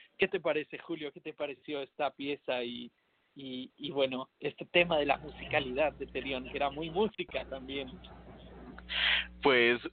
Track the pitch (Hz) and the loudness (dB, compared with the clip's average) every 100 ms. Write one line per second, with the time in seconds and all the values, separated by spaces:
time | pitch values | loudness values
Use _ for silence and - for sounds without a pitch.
0 | - - 190 190 156 151 - 151 - 160 | -20 0 0 2 0 0 -2 -8 -8 -8
1 | 147 170 156 151 160 131 - 143 135 - | -8 -10 -12 -8 -8 -8 -6 -6 -6 -2
2 | 139 - 143 139 - 127 120 120 120 - | -2 -2 -4 -4 -2 -2 -2 -6 -10 -18
3 | _ _ _ - 135 127 127 - 143 139 | _ _ _ -14 -10 -8 -10 -8 -4 2
4 | 135 127 131 _ 147 - 156 175 175 156 | 2 2 -6 _ -6 -6 2 4 6 4
5 | 143 135 147 - - 151 131 127 151 135 | 4 0 -2 -12 -2 0 0 2 2 0
6 | 135 135 135 131 127 135 139 143 165 170 | -6 -6 -4 -6 -4 -2 -2 -2 -2 2
7 | 214 - 170 131 - 135 131 139 131 - | 2 0 -6 -6 -6 -8 -6 -6 -6 -10
8 | - - - - - - - - - - | -16 -18 -18 -18 -18 -16 -16 -14 -6 0
9 | - - - - 139 127 117 120 151 | 2 2 0 2 6 8 8 6 0